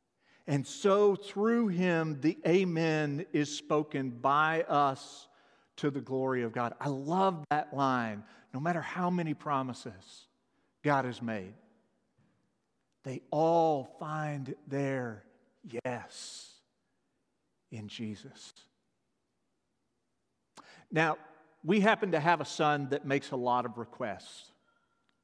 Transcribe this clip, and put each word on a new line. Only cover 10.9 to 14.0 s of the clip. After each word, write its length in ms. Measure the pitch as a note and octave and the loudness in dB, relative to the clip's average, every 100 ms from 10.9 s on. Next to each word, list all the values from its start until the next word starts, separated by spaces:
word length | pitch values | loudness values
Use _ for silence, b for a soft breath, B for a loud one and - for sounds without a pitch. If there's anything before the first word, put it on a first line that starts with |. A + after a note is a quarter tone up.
| C#3 B2+ | 2 0
has 160 | A2+ | -6
made, 320 | A#2 A2 F#2 G#2 _ _ _ _ _ _ _ _ _ _ _ _ _ _ | -6 -6 -8 -16 _ _ _ _ _ _ _ _ _ _ _ _ _ _
they 180 | C#3 B2+ - | -10 -10 -4
all 640 | D3 D#3+ E3+ D#3+ D3 B2 | 0 4 4 4 0 -4
find 540 | - | -12